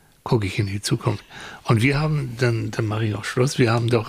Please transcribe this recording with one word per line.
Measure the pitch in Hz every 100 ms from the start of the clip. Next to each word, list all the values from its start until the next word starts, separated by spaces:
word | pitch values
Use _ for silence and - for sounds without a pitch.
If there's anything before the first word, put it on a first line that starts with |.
| _ _
gucke | - 120 98
ich | -
in | 101
die | 101
Zukunft. | - 131 117 107 - - - -
Und | - 117
wir | 127 139
haben, | 156 151 131 117
dann, | 123 113 110
dann | 117 107
mache | 107 113
ich |
auch | 107
Schluss, | - - 131 -
wir | 117
haben | 117 117
doch | 117